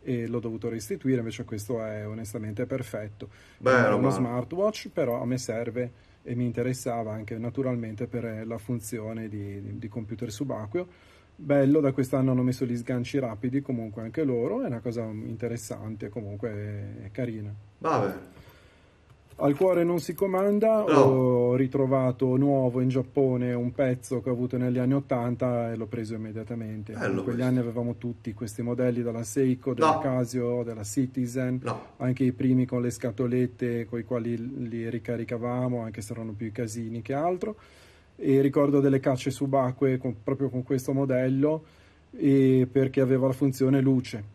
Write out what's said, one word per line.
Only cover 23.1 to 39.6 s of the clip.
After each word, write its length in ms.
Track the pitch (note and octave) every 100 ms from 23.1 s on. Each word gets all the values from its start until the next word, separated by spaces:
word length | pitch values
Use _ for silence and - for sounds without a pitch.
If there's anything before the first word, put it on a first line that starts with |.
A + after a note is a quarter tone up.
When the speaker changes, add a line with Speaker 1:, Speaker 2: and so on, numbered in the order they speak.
| - C3+ B2+ B2
Speaker 1:
un 160 | B2 A#2+
pezzo 500 | B2 C3+ B2+ - B2
che 100 | A2+
ho 20 |
avuto 240 | B2 B2 B2+
negli 220 | B2 B2
anni 160 | B2
ottanta 760 | C#3 C#3 B2+ A#2+ A#2+ B2+ A#2+ A#2
e 60 | A2+
l'ho 100 | A2
preso 300 | A#2 A2 A2+
immediatamente. 760 | A2 G#2+ A2 A#2 A2 A2 G#2+
Speaker 2:
Bello 260 | A2 - B2
Speaker 1:
In 40 |
quegli 140 | - A#2
Speaker 2:
questo. 80 |
Speaker 1:
anni 140 | B2+ B2+
avevamo 360 | A#2 A2+ A#2+ A2+
tutti 360 | A#2+ A2+ -
questi 280 | G#2+ A2+ -
modelli, 380 | A#2+ A#2+ B2+ A#2+
dalla 220 | A#2+ A#2
Seiko, 520 | A#2 - C3 B2+ -
della 180 | B2 D#3
Speaker 2:
No. 60 | D#3
Speaker 1:
Casio, 640 | C#3 B2+ A#2+ B2 A#2+ B2
della 180 | A#2 A2+
Citizen, 800 | G#2 - C3 C3 B2 B2 B2+ B2+
Speaker 2:
No. 200 | B2+ G#2+ - -
Speaker 1:
anche 260 | B2+ B2+
i 80 | C3
primi 340 | - C3 B2+ B2+
con 160 | B2
le 80 | B2
scatolette 960 | A#2+ B2 G#2 B2 B2+ B2 B2+ B2 A#2
coi 180 | A2 A#2+
quali 640 | A2+ B2 A#2 A#2 A#2 C#3 B2
li 220 | A#2 A2+
ricaricavamo, 920 | A#2 - A#2+ A2+ A#2+ A#2+ B2 B2+ B2
anche 180 | A2+ G#2
se 140 | G#2
erano 180 | A#2+ A2+
più 140 | G#2 A2+
i 60 |
casini 480 | G#2+ A#2 A2+ A2+ A#2
che 140 | A2+
altro. 400 | C#3 E3 F3+ G#3+ G#3+ - - - - _ -
E 240 | - C3+
ricordo 400 | C#3 C#3+ C#3+ C#3+
delle 180 | C#3 C3+
cacce 320 | C#3 B2+ -
subacquee 680 | - C#3 C3+